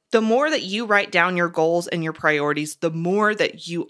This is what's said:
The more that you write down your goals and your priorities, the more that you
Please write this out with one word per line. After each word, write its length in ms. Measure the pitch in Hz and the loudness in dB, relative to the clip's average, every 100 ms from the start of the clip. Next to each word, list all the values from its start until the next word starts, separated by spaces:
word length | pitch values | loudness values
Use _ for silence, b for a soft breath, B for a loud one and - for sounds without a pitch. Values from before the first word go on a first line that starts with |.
| _ | _
The 100 | 226 | 0
more 280 | 220 240 302 | 2 2 2
that 120 | 311 | -2
you 240 | 185 208 226 | -4 -6 2
write 260 | 202 208 | 2 2
down 240 | 180 180 180 | 2 2 2
your 140 | 170 | 0
goals 380 | 175 160 175 175 | 2 2 2 -2
and 180 | 170 160 | -4 -4
your 80 | |
priorities, 640 | 156 156 151 147 147 151 - | -2 0 2 0 -2 -4 -4
the 160 | 170 | -4
more 440 | 165 170 202 214 208 | -2 -2 0 0 0
that 320 | 151 - 170 | -2 -4 -10
you 220 | 170 | -8